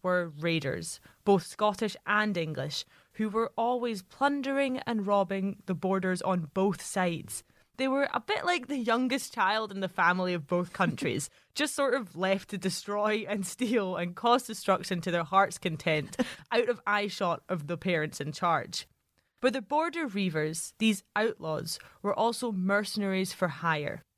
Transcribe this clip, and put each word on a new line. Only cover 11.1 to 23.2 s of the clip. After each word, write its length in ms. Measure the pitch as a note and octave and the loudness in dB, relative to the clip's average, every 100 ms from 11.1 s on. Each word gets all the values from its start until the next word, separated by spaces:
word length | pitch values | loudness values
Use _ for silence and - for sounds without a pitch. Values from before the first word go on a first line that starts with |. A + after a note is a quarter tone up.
| F#2+ - _ | -2 -4 _
<laughs> 120 | _ | _
just 200 | - D4 | -4 -2
sort 200 | - C#4 | 0 0
of 200 | C4 G3 | 0 -2
left 360 | D#3+ F#3 G3 - | -2 0 0 -2
to 80 | F#3+ | -6
destroy 680 | F#3+ - - G#3 G#3+ G#3+ G3 | -4 -4 -4 0 0 0 -2
and 200 | G#3 F#3 | -4 -4
steal 500 | - A#3+ A#3+ F#3+ F3 | -4 0 2 0 -2
and 180 | F3 | -4
cause 280 | F3+ A#3 B3 | 0 4 4
destruction 580 | A#3+ A3 - F#3 - F3 | 2 -4 2 2 0 -4
to 100 | F3+ | 0
their 140 | E3+ | -2
heart's 320 | D#3+ F#3+ G3 - | 2 4 4 2
content 580 | F3+ D#3 E3+ D3+ C#3 - - - | -4 -2 0 0 0 -4 -4 -6
<laughs> 160 | - | -2
out 160 | A#3+ A#3+ | 2 2
of 140 | A3 - | 0 0
eyeshot 560 | G#3 G#3 - F3+ E3 - | 0 0 0 -2 -2 -4
of 200 | F3+ D3 | -6 -4
the 100 | E3+ | -4
parents 420 | F#3+ E3 D3+ - | 0 0 0 -4
in 120 | D3+ | -6
charge. 540 | - F3 D#3 - - - _ _ _ _ _ | -2 2 2 0 -8 -12 _ _ _ _ _
But 140 | B3+ | 0
the 80 | C4 | 0
border 440 | - D4 E4 E4+ C#4+ | 0 0 0 -2 -4
reivers, 680 | G3 F#3+ D#3 D#3 D#3+ - - | -2 0 0 -2 -4 -8 0
these 260 | A3 G3+ - G#3 | 2 2 -2 0
outlaws, 640 | A3+ - D#3+ D3+ E3 - - - | 0 -2 -4 -4 -4 -10 -12 -6
were 100 | G3+ | -2
also 400 | - A3+ A3+ A#3+ | 0 0 0 -4
mercenaries 800 | F#3+ F#3 G3+ G3+ G#3+ G3 F#3+ | -2 0 0 0 -2 0 0